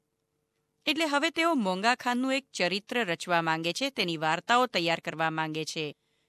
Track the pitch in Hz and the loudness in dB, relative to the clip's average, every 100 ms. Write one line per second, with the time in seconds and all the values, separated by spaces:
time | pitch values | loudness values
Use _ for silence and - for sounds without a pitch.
0 | _ _ _ _ _ _ _ _ - 311 | _ _ _ _ _ _ _ _ -2 0
1 | 320 277 330 - 330 302 190 185 226 247 | 2 2 0 2 2 2 2 2 2 2
2 | 247 247 262 269 - - 175 196 - 240 | 0 -2 0 -2 -4 -2 0 0 -4 -2
3 | 190 165 - 170 165 160 165 175 277 262 | -2 -2 0 0 2 0 -2 -2 -4 -2
4 | 180 160 156 165 - 240 254 185 170 165 | -2 0 0 0 2 2 2 0 0 0
5 | - 156 160 160 160 156 156 165 151 - | -2 -2 -2 0 -4 -4 -6 -6 -6 -8
6 | _ _ | _ _